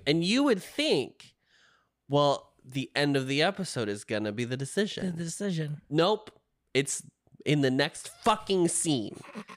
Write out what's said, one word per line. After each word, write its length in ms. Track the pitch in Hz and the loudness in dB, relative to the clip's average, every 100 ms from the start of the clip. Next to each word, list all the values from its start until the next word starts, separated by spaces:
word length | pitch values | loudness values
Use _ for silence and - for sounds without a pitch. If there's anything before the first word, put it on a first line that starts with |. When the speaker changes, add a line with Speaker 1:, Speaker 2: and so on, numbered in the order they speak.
| - | 0
Speaker 1:
And 160 | 160 | 0
you 200 | 175 240 | 2 2
would 200 | 285 202 | 2 0
think, 680 | - - 302 175 117 - - _ _ _ _ _ _ _ _ | -2 -4 0 0 0 -8 -20 _ _ _ _ _ _ _ _
well, 460 | 139 143 135 - _ | 2 4 2 -4 _
the 260 | 127 135 131 - | -10 -8 -4 0
end 220 | 143 139 | 2 2
of 100 | 131 | 2
the 140 | 139 | 2
episode 480 | 170 196 180 131 107 | 2 0 -6 -2 -2
is 160 | 104 - | -4 -4
gonna 260 | 107 107 | -2 -2
be 140 | 104 120 | -4 -4
the 100 | 127 | -4
decision. 500 | 139 - 202 - 185 | -4 -2 -2 -2 -6
Speaker 2:
The, 40 | |
the 120 | 165 165 | -4 -8
decision. 560 | - 202 165 151 147 - | -6 -4 -4 -4 -8 -2
Speaker 1:
Nope. 420 | 147 175 220 - - _ _ _ | 2 2 2 -4 -20 _ _ _
It's 300 | 131 139 - - _ _ - | 0 0 -4 -10 _ _ -8
in 180 | - 147 | 0 4
the 100 | 139 | 4
next 360 | 131 147 - - - | 2 0 -2 -16 -2
fucking 440 | - 214 - 190 170 | 0 0 0 2 2
scene. 520 | - 165 135 101 - - 214 - | 2 0 0 -2 -10 -14 -16 -16